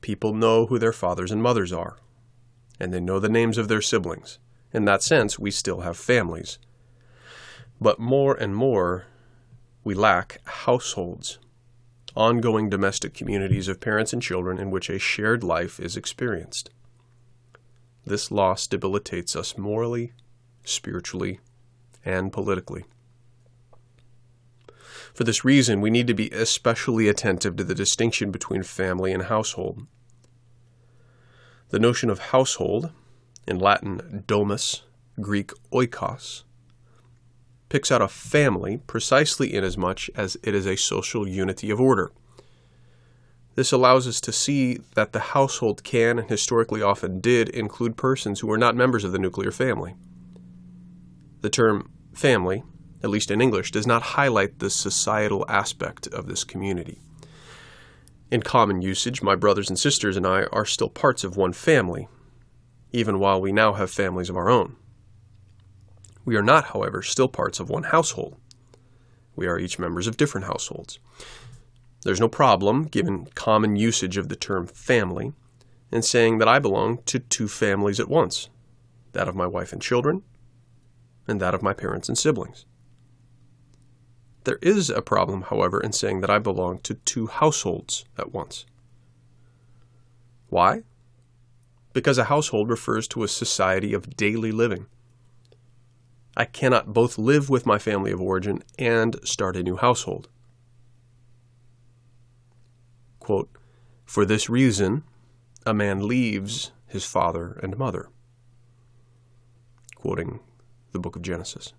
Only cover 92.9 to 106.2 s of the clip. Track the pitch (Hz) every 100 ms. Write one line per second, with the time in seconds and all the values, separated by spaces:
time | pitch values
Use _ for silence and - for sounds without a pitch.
92.9 | 110 110 - 104 - 113 - 92 95 104
93.9 | 104 - - 104 110 110 110 117 95 -
94.9 | _ _ _ _ - _ _ _ _ _
95.9 | _ _ _ _ - 117 - 131 123 -
96.9 | 107 117 - 110 147 139 131 117 104 110
97.9 | 101 98 95 92 95 98 - - - 127
98.9 | 117 113 113 - - 98 92 90 92 123
99.9 | 120 - - - _ _ _ _ _ -
100.9 | _ _ _ _ _ _ _ _ _ _
101.9 | _ _ _ _ _ _ _ _ _ _
102.9 | _ _ _ - 101 - - _ _ _
103.9 | _ - - 98 107 - 117 131 98 95
104.9 | 127 - _ _ _ _ - - 107 101
105.9 | 98 104 127